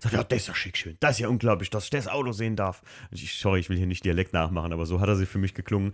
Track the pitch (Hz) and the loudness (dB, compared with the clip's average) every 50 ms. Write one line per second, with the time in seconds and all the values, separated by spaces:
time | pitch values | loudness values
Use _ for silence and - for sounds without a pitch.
0 | - 117 117 104 - - - 117 - - 87 - - 95 - - - 87 80 - | -2 0 0 0 0 0 0 -2 -2 -2 -4 -6 -6 -4 -6 -6 -6 -6 -6 0
1 | - 147 131 - 120 110 123 117 110 117 107 90 98 92 - 107 98 - - 143 | 2 2 2 2 0 0 0 2 4 2 2 2 0 -4 -4 -4 -4 -2 -4 -4
2 | 131 - 90 143 139 123 117 101 113 113 110 101 101 95 90 - _ - - - | -4 -2 -2 -2 -2 -2 -2 -2 -2 -2 0 0 0 -2 -2 -4 _ -20 -20 -20
3 | - - - 92 - - - - - 104 95 92 87 - 95 90 92 90 90 90 | -18 -14 -12 -12 -10 -8 -8 -2 2 4 4 4 2 2 0 2 2 0 0 -2
4 | - 95 85 87 92 - - 87 80 80 92 87 80 85 82 82 85 80 87 90 | 0 0 2 2 2 2 2 0 2 2 0 -2 -2 -2 -2 -2 -2 0 2 2
5 | 98 101 104 95 95 90 - 101 98 95 - - 98 - 107 101 98 101 | 4 4 4 2 2 0 0 0 0 0 -2 -4 -4 0 0 2 2 2